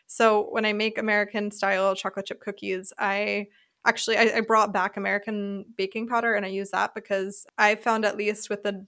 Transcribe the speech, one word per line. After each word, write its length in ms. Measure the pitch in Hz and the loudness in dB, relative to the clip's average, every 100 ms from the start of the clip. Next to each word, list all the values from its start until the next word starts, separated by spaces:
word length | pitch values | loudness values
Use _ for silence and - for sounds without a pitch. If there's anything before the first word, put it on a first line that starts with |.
| _ | _
So 400 | - 226 214 - | 4 4 6 2
when 140 | - | 0
I 80 | 214 | 0
make 260 | 208 220 220 | 0 -2 -2
American 540 | 214 208 208 214 208 | 0 2 2 -2 -4
style 420 | 202 196 190 196 | -2 0 2 2
chocolate 320 | 196 190 196 196 | 0 -4 -6 -8
chip 140 | - | -8
cookies, 520 | - 196 202 185 190 - | -10 -8 -6 -4 -6 -4
I 480 | 208 196 208 202 202 _ _ _ - | -2 0 -2 -2 -6 _ _ _ 0
actually, 300 | 226 - 214 | 0 0 4
I, 220 | 226 226 | 4 2
I 20 | |
brought 320 | 220 220 208 | 4 4 4
back 240 | 202 185 202 | 2 -2 -2
American 720 | 196 202 202 208 202 196 - - | -2 -2 -2 -6 -6 -8 -10 -6
baking 320 | 190 220 233 | -6 -4 -2
powder 260 | 240 233 | 0 2
and 100 | 208 | 0
I 40 | 196 | -2
use 220 | 196 196 | -4 -4
that 220 | 185 208 - | -2 -2 -4
because 500 | 208 196 190 196 - - | -4 -2 -2 -6 -10 2
I 200 | 214 214 | 2 4
found 280 | 233 226 | 0 2
at 120 | 208 202 | 0 0
least 340 | 208 208 - | -4 -4 -6
with 140 | 202 | -4
the 220 | 208 196 | -4 -6